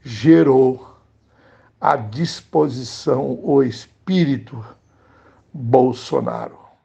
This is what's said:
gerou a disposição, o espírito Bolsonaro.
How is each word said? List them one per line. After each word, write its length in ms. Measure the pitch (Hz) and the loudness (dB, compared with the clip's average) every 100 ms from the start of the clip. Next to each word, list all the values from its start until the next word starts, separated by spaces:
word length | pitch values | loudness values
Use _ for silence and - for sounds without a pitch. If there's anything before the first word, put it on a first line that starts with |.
gerou 960 | 127 107 131 165 147 131 131 127 - _ _ _ _ _ _ _ _ _ | -16 0 4 6 6 4 2 0 -10 _ _ _ _ _ _ _ _ _
a 160 | 147 143 | -2 -2
disposição, 1400 | 107 117 165 - - 160 147 123 123 - 156 131 139 123 | -4 -6 -6 -8 -4 -2 -2 -4 -12 -8 -4 -2 -4 -6
o 220 | - 139 | 0 2
espírito 1000 | 127 117 - _ - 185 156 131 113 120 107 - _ _ _ _ _ _ _ | 0 -4 -16 _ -2 0 0 -2 -8 -18 -18 -20 _ _ _ _ _ _ _
Bolsonaro. 1040 | 151 120 127 127 120 - - - 57 55 - _ _ | -10 0 2 2 -2 -6 -6 -4 -8 -10 -16 _ _